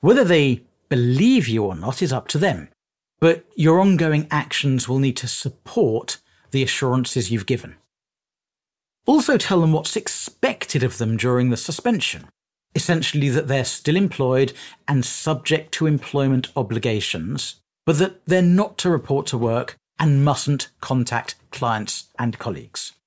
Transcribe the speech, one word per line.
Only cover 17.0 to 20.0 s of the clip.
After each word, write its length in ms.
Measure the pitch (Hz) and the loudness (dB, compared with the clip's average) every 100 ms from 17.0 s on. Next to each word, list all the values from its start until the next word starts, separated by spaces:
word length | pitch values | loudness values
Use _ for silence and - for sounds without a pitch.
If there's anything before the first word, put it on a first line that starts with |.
| - 85 82 71 - - _ _ - | -4 -6 -6 -6 -8 -10 _ _ -2
but 120 | 151 | 0
that 260 | 185 - - | 0 -2 0
they're 160 | 185 | 2
not 360 | 175 180 214 - | 4 4 2 -2
to 120 | 175 | 0
report 360 | 160 - 139 139 | 0 0 -4 -2
to 120 | 127 | -2
work 400 | 113 117 131 - _ | 0 -2 -4 -12 _
and 280 | _ | _